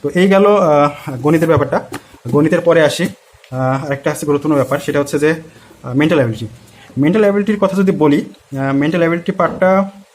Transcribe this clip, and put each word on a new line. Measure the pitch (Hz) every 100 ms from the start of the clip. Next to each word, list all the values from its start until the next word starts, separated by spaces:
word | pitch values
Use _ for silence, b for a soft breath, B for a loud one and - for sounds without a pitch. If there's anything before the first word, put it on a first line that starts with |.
তো | 143 175
এই | 190
গেল, | 190 208
আহ, | 208 175 147 147 143 B 131
গণিতের | 143 160 160
ব্যাপারটা। | 156 131 - - - B B 120
গণিতের | 139 156 170
পরে | 170 165
আসি, | 147 -
আহ, | 190 - _ _ - 127 131 135 151
আরেকটা | 135 160
আছে | 147 151
গুরুত্বপূর্ণ | 143 156 147
ব্যাপার, | 127 143
সেটা | - 143
হচ্ছে | 143 147
যে, | 151 160 - B B B
আহ, | 127
মেন্টাল | 131 156 160
অ্যাবিলিটি। | 120 107 107 - B B B -
মেন্টাল | 147 220
অ্যাবিলিটির | 208 202 202 202
কথা | 190 185
যদি | 190
বলি, | 151 151 143 - - _ 135
আহ, | 135
মেন্টাল | 139 147 175
অ্যাবিলিটি | 165 170 170
পার্টটা | 185 165 - 185 190 196 - -